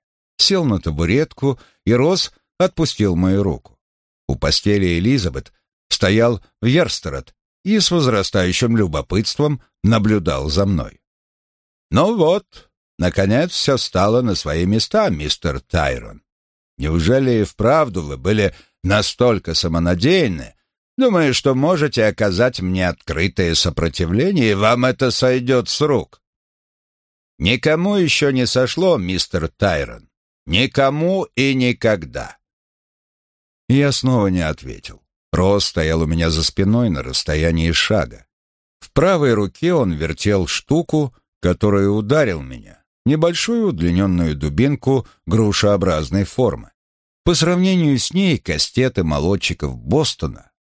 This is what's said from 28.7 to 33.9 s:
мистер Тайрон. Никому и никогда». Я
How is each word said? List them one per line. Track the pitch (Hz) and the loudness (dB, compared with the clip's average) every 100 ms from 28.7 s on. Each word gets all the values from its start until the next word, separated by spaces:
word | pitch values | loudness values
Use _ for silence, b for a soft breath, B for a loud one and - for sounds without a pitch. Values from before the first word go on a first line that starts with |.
| - 185 147 | 0 0 0
мистер | 90 92 - 90 78 | 0 -4 -4 -4 -6
Тайрон. | - 101 80 65 58 - _ _ _ - | -2 -2 0 -4 -10 -20 _ _ _ -4
Никому | 87 131 - 135 147 165 190 165 | -2 0 2 0 0 -2 -2 -4
и | - 135 | -2 -2
никогда». | 131 123 120 117 104 76 64 62 - _ _ _ _ _ _ _ _ _ _ _ _ - | 0 0 0 0 -2 -4 -12 -14 -16 _ _ _ _ _ _ _ _ _ _ _ _ 0
Я | 127 143 | 2 2